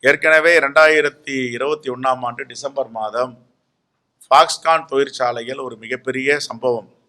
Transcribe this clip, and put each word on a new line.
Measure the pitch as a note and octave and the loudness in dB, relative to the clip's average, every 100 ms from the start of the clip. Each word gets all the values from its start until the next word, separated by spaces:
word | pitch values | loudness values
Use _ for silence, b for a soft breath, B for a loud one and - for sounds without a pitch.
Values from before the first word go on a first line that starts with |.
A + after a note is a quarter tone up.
| B2+ | 4
ஏற்கனவே | C#3+ D#3+ D#3 D#3+ E3+ | 2 4 4 6 4
ரெண்டாயிரத்தி | C#3 C#3+ D#3 D#3 D3 C3+ - C3+ B2+ A#2+ | 4 4 6 6 0 -4 -8 -6 -6 -4
இருபத்தி | C3+ D3+ C#3 | -4 -4 -6
ஒண்ணாம் | B2 C3 B2+ B2 | -6 -2 -2 -4
ஆண்டு | A#2+ C3+ | -10 -14
டிசம்பர் | A#2+ C#3 C#3 B2 | -12 -10 -8 -8
மாதம் | A2+ G#2+ A2 B2+ A#2+ _ _ _ _ _ _ _ _ _ | -6 -8 -4 -6 -8 _ _ _ _ _ _ _ _ _
Foxconn | C3+ E3 - E3 D#3+ | 4 4 0 0 0
தொழிற்சாலையில் | D#3 C3+ C#3 - B2 A#2 A#2 C3+ | 0 -2 -2 -2 -6 -4 -8 -10
ஒரு | C3 A2+ | -12 -14
மிகப்பெரிய | A2+ B2+ B2+ C3 C3 D3 | -10 -10 -6 -6 -2 -2
சம்பவம் | - A2+ B2+ A#2+ G2 _ | -4 -6 -4 -4 -6 _